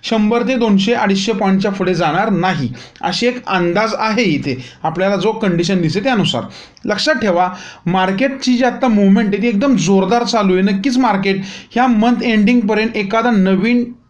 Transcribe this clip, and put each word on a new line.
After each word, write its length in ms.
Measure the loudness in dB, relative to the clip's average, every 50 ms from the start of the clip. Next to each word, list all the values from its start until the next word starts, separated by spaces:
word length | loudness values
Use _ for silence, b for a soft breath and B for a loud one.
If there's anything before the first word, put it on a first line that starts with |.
| -4
शंभर 440 | -2 0 0 2 2 2 0 0
ते 80 | 0 0
दोनशे, 380 | 0 2 2 2 2 2 2 0
अडीचशे 380 | 0 0 0 0 0 0 -2 -2
पॉईंटच्या 380 | 0 0 0 0 0 0 -2
पुढे 220 | -2 -2 -2 -2 0
जाणार 340 | 0 0 0 0 0 0 0
नाही, 380 | 0 0 0 -2 -2 -2 -4 -6 -8 B B B B B
अशी 260 | -6 -6 -4 -2 -2
एक 160 | -2 -2 -4 -6
अंदाज 460 | -4 -2 0 0 0 0 0 -2 -2 -2 -4
आहे 240 | -4 -2 0 0 0
इथे 320 | 0 0 -2 -2 -4 -6 -6 B B B B -6
आपल्याला 320 | -6 -2 -2 -2 0 0
जो 140 | 0 -2 -2 -2
कंडिशन 480 | -2 -2 -2 0 0 0 0 0 0
दिसते 180 | 0 0 -2 -2
त्यानुसार. 440 | -2 0 0 0 0 0 -2 -4 -6 B B B B B B B -6
लक्षात 360 | -6 -4 -2 0 -2 0 0
ठेवा, 260 | 0 0 2 2 0 -2 B B B B B B B
मार्केटची 720 | -2 0 0 0 0 0 0 -2 -2 -2 -4 -2 0 0
जी 60 | 2 2
आत्ता 240 | 0 0 0 0
मुवमेंट 400 | 2 2 4 6 6 4 4 4
आहे 140 | 0 0 0
ती 60 | 0
एकदम 280 | 0 0 2 2 2 2
जोरदार 460 | 2 2 2 2 2 2 2 0 0 0
चालू 280 | 0 0 0 2 2 2
आहे. 100 | 2 2
नक्कीच 340 | 0 0 0 -2 0 0
मार्केट 440 | 2 2 2 0 0 0 -2 -2 -2 B B B B B B
ह्या 160 | -2 0 2
मंथ 360 | 2 2 2 2 2 2 0 0
एंडिंगपर्यंत 760 | 0 2 2 4 4 4 2 2 2 0 0 0 -2 -2
एखादा 340 | -4 -4 -2 -2 0 0 2
नवीन 520 | 2 2 2 2 2 2 2 0 0 0 -2 -4 -10 -20 _